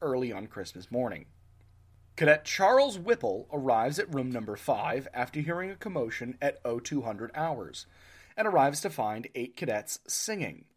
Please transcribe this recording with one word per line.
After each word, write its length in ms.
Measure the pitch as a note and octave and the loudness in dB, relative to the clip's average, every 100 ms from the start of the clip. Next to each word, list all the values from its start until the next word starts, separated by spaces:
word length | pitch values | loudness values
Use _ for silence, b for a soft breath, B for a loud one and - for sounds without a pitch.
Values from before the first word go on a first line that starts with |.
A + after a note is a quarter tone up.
early 300 | D3 B2+ B2+ | -2 0 -2
on 140 | G2 G#2+ | -4 -8
Christmas 420 | - F2+ F2+ F2+ | -10 -10 -12 -6
morning. 360 | A#2+ A#2+ D#2+ - _ _ _ - _ _ _ - - | -2 -2 -4 -14 _ _ _ -20 _ _ _ -12 4
Cadet 280 | D3+ D3+ | 6 6
Charles 540 | - - G3 C4 C#4 G3 | 4 4 6 8 6 2
Whipple 500 | F3+ A#3 A2+ G2 - | 0 0 0 -2 -4
arrives 460 | D3 C3 A2+ A#2+ D3+ | -2 4 4 4 0
at 140 | - | -2
room 180 | C#3+ B2+ | -2 -2
number 260 | B2 G#2+ G#2 | -4 -6 -4
five 500 | - A2 D3+ C3+ - | 0 0 0 -2 -4
after 260 | B2 B2 D#3 | -4 -4 -4
hearing 300 | D#3 E3+ F#3 | -2 -2 -4
a 60 | G3 | -8
commotion 600 | A3 E3+ A#2 - A#2+ B2+ | -6 -4 -4 -4 -8 -2
at 160 | C#3+ C#3 | -2 -2
oh 160 | B2 A#2+ | -4 -4
two 220 | A#2+ D3 | -4 -4
hundred 280 | A#2+ G2+ A#2 | -4 -6 -8
hours, 520 | D3+ D#3+ C3 E2+ - - B B B B B | -4 -4 -4 -10 -14 -16 B B B B B
and 100 | G#3+ | 2
arrives 320 | F3 C#3 D3 | 6 4 2
to 100 | G3+ | -4
find 380 | D#3 G#2+ A2 A#2 | -2 -2 -2 -6
eight 220 | C3 A#2+ - | -6 -8 -4
cadets 440 | D3+ G#2+ - - - | -2 -2 -4 -10 -6
singing. 560 | - - G#3 A2+ C#2+ - | -4 -2 -4 -4 -6 -18